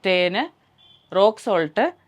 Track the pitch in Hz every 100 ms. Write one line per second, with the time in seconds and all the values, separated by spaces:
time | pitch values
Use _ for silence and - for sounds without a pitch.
0 | 196 180 180 196 320 _ _ _ _ _
1 | _ 180 208 214 - 185 156 202 302 -